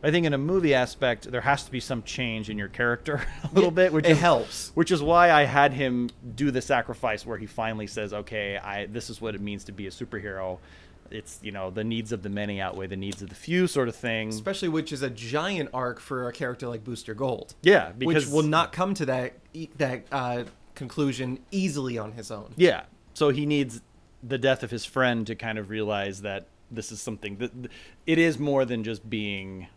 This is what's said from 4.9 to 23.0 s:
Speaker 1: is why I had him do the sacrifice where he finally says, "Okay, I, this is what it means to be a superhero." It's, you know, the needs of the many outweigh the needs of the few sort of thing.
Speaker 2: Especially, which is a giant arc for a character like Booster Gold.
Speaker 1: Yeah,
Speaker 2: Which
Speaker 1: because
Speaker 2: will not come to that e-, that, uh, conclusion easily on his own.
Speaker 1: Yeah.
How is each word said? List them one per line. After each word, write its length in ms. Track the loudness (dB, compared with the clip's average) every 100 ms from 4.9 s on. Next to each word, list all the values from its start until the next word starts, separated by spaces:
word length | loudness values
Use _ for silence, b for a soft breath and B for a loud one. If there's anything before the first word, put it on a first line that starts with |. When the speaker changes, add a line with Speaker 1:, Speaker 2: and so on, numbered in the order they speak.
Speaker 1:
is 100 | 2
why 280 | 6 8 10
I 100 | 8
had 300 | 6 6 6
him 340 | 4 0 0 -2 -6 -14 -2
do 140 | 0
the 120 | 0
sacrifice 640 | 2 0 0 -4 -2 -4 -6
where 100 | -8
he 100 | -8
finally 400 | -4 -4 -4 -6
says, 260 | -6 -6
"Okay, 420 | -6 -6 -4 -4 -4
I, 300 | -6 -8 -6
this 240 | -8 -10
is 100 | -8
what 140 | -6
it 60 | -6
means 240 | -6 -8
to 80 | -10
be 140 | -12 -12
a 20 |
superhero." 680 | -10 -10 -8 -8 -6 -6 -8 B B B B -14
It's, 300 | -14 -12 -12
you 100 | -10
know, 180 | -6 -6
the 140 | -4
needs 280 | -2 -4 -4
of 100 | -6
the 60 | -4
many 320 | -4 -4 -4
outweigh 260 | -4 -6 -8
the 100 | -6
needs 260 | -6 -8
of 80 | -12
the 40 |
few 320 | -14 -2 2 2
sort 220 | 2 -2
of 80 | -2
thing. 320 | -4 -2 -2
Speaker 2:
Especially, 400 | -6 -6 -4 -2
which 240 | -2 -2
is 80 | -6
a 60 | -6
giant 600 | -6 -4 -2 -2 -2 -4
arc 260 | -2 -4 -6
for 280 | -8 -6 -6
a 40 |
character 360 | -4 -6 -4 -8
like 160 | -8
Booster 300 | -8 -10 -8
Gold. 400 | -4 -4 -4 -8 2
Speaker 1:
Yeah, 260 | 6 6 6
Speaker 2:
Which 60 | -2 2
Speaker 1:
because 180 | 2 4
Speaker 2:
will 120 | 2
not 300 | 4 4 2
come 200 | 0 0
to 120 | 0 0
that 280 | 0 -2 -8 -18
e-, 160 | -14 -12 -2
that, 260 | -2 -2 -4
uh, 320 | -4 -2 -4 -6 -14 -20
conclusion 680 | -14 -10 0 0 0 -4 -6 -4
easily 460 | -2 0 0 -4 -4
on 140 | -8
his 180 | -12 -12
own. 220 | -12 -12 4
Speaker 1:
Yeah. 260 | 6 6 -6 -20